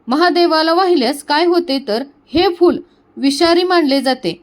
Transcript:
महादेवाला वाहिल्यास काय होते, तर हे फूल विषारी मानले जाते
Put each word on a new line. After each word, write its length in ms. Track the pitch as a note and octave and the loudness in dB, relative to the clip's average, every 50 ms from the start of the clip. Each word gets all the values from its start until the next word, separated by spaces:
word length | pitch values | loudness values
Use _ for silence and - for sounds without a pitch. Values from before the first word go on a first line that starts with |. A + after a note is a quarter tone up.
| _ - | _ -4
महादेवाला 640 | A#3+ D4+ F4 F4+ D4 F4 F4 E4 D#4+ D#4 D#4 D#4+ E4 | -2 0 0 0 2 2 2 2 2 0 0 0 0
वाहिल्यास 480 | F4 G4 F4+ F4 D4+ A#3 A#3 D4 C#4+ - | 0 2 2 0 0 0 -2 -4 -6 -6
काय 200 | - D4 D4+ F4 | -4 -2 0 0
होते, 340 | F4 F4 E4+ F4 - C4+ C#4 | 0 0 0 -2 -2 -6 -6
तर 220 | C#4 A3 G3+ A#3 C#4 - _ _ _ _ | -4 -4 -6 -6 -6 -10 _ _ _ _
हे 200 | - D#4+ F#4 G4 F4 | -2 0 0 0 0
फूल 240 | - F4 - - - - _ _ _ _ _ _ | 2 2 2 2 0 -8 _ _ _ _ _ _
विषारी 460 | A#3 B3 C#4 C#4 - E4+ E4 E4+ F4 F4+ | -4 -2 -2 0 2 2 2 2 2 2
मानले 360 | F4+ F4+ F4 D#4+ C4+ C4+ C#4 | 2 2 2 2 2 0 0
जाते 340 | B3 C4+ B3+ B3+ - B3 C4+ - | 0 -2 -4 -2 -4 -8 -8 -8